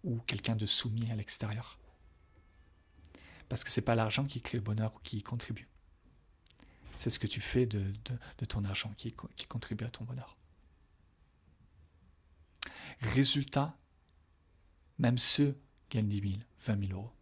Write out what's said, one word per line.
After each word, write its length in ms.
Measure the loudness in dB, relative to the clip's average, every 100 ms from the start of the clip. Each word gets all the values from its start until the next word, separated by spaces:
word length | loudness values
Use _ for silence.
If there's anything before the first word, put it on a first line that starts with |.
ou 140 | -2 -4
quelqu'un 340 | -2 -4 -2
de 120 | 0 4
soumis 440 | 4 4 -2 -2
à 60 | -4
l'extérieur. 640 | 0 0 0 -6 -8 -16 -20 _ -20 _ -20 -20 -20 -20 -20 _ _ -20 -20 -20 -20 -20 -2
Parce 160 | 0
que 60 | 4
c'est 120 | 4
pas 140 | 4 4
l'argent 280 | 4 2
qui 160 | 0 -2
crée 180 | -4 -4
le 40 |
bonheur 320 | -2 0 0
ou 40 | -2
qui 180 | -6 -6
y 40 |
contribue. 460 | -4 -6 -4 -8 -8 _ -20 _ -20 -20 _ _ -20 -20 -20 -20 -18 -6
C'est 140 | 0
ce 80 | 0
que 80 | 0
tu 140 | -4
fais 260 | 0 2 2
de, 140 | 0 -2 -4
de, 120 | -6 -8 -8 -10
de 60 |
ton 180 | -4 -2
argent 280 | -2 -4 -6 -8
qui 160 | -10
co-, 160 | -10 -14
qui 120 | -14 -8
contribue 380 | -8 -6 -6
à 60 | -6
ton 140 | -8
bonheur. 320 | -8 -8 -10 -18 _ _ -20 _ _ _ _ _ _ _ _ _ -20 -20 -20 _ -20 _ _ _ _ _ -10 -10 -16 -6
Résultat, 760 | 0 4 6 4 2 2 0 -2 _ _ _ _ _ _ _ _ _ _ _ 0
même 200 | 2 6
ceux 420 | 6 6 4 2 -12 _ _
qui 100 | 0
gagnent 100 | 0
dix 140 | 0
mille, 240 | -2 -4 -8 _
vingt 160 | -2 -2
mille 160 | -2
euros 200 | -4 -10 -14